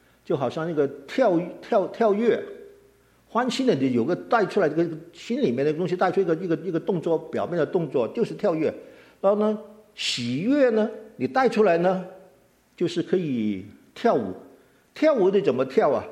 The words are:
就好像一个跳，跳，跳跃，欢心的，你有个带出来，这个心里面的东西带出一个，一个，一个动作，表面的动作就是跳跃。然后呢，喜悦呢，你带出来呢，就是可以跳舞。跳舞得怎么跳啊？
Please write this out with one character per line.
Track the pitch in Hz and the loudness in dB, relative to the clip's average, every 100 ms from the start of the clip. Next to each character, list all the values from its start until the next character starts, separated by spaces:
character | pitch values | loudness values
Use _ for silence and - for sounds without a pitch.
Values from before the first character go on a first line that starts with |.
| _ _ | _ _
就 | - 151 | -4 -2
好 | 123 | -2
像 | 165 165 | -4 -2
一 | |
个 | 151 139 - - | 0 0 -2 -6
跳， | - 233 165 175 - | 0 2 2 -2 -8
跳， | - 220 175 | -2 -2 0
跳 | - 226 | 0 2
跃， | 202 233 - - - - - _ _ _ _ _ | 2 2 0 -2 -14 -20 -20 _ _ _ _ _
欢 | 226 247 | -2 0
心 | - 254 | 0 0
的， | 143 | 2
你 | 135 | 2
有 | 120 120 | 0 0
个 | 180 | -2
带 | - 233 190 | 0 0 2
出 | 208 | 2
来， | 156 | 2
这 | 151 | 2
个 | 175 156 - | -2 -4 -14
心 | - - 254 | -14 -6 -2
里 | 190 | 0
面 | 123 147 | 0 0
的 | |
东 | 151 180 | -2 -2
西 | 180 | 0
带 | 190 | 0
出 | 190 | 2
一 | |
个， | 175 160 | 0 0
一 | 185 | -2
个， | 151 | -4
一 | 180 | -2
个 | 165 | -4
动 | 190 175 | -2 -2
作， | 175 156 | 0 -2
表 | - 110 107 | -2 -4 -2
面 | 170 | -2
的 | 143 | 0
动 | - 151 | 0 0
作 | 139 110 | -2 -2
就 | 240 | -2
是 | 214 160 | -4 -2
跳 | 208 160 | -2 0
跃。 | 131 - - - - _ | -2 -4 -10 -20 -20 _
然 | 196 | 0
后 | 208 | 2
呢， | 214 214 - - - - | 0 -2 -8 -20 -20 -10
喜 | - - 120 127 | -6 -4 -4 -2
悦 | 214 285 254 | 0 2 4
呢， | 220 220 - - - | 2 0 -4 -16 -6
你 | 127 | -2
带 | 262 247 | 2 2
出 | 214 | 4
来 | 208 170 | 4 4
呢， | 180 190 180 - - _ _ _ _ - | 2 0 -4 -16 -20 _ _ _ _ -4
就 | 175 | -2
是 | 170 | -2
可 | 156 190 | 0 -2
以 | 156 120 107 95 104 - _ - | 0 -2 -2 -4 -8 -20 _ -2
跳 | 233 | 2
舞。 | 160 95 - - - _ _ _ | 2 -2 -8 -16 -20 _ _ _
跳 | - 311 | 0 2
舞 | 269 185 | 4 4
得 | 196 | 4
怎 | 143 | 2
么 | 123 131 | 2 2
跳 | - 165 | 2 2
啊？ | 110 - | 2 -4